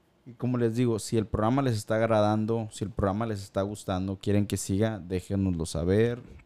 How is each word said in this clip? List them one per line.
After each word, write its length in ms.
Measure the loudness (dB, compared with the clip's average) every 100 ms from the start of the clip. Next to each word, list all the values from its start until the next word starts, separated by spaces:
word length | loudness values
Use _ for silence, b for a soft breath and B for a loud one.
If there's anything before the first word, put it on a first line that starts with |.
| _ _ -20
Y 60 |
como 240 | -6 -2 2
les 180 | 2 2
digo, 220 | 2 0
si 180 | 0 -2
el 100 | 0
programa 340 | 0 2 2
les 140 | 0 -2
está 200 | 0 0
agradando, 720 | 4 4 4 2 0 -2 -4
si 140 | -6 -8
el 40 |
programa 340 | -2 0 0 -2
les 180 | -6
está 180 | -6 -4
gustando, 540 | -4 -6 -4 -2 -2 -4
quieren 300 | 0 2 2
que 80 | -2
siga, 400 | 0 0 0 -2
déjenoslo 640 | -4 -6 -2 0 2 0 -2
saber. 560 | -2 2 4 2 -2 -12 -20